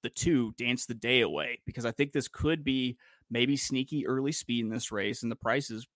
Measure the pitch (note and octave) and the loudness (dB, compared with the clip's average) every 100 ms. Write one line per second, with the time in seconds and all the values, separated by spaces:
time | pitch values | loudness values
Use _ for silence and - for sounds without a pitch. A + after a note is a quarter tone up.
0 | A2+ - F3 D3 A2+ - A#2+ B2 - A#2 | -6 -2 2 2 2 -4 -4 -2 -4 -4
1 | A#2 B2+ G#2 D2 D2+ A#2+ - - A#2 - | 2 4 4 0 -4 -6 -10 -4 -4 0
2 | C#3+ D3 B2+ - D3+ D#3+ C#3+ C3 B2+ A#2+ | 0 0 -4 -2 0 0 0 0 -2 -4
3 | _ _ _ A#2 B2+ C#3 - C3 C#3 D3+ | _ _ _ 4 6 6 2 -2 0 -2
4 | A2 C3 C#3 D#3 - A#2+ A2 A2+ - G#2+ | 0 0 0 -2 -2 -2 0 -2 -4 -2
5 | G2+ - A#2 A2 A2+ B2+ C#3 A2+ A#2+ | -2 -2 -6 -4 0 0 -2 -10 -12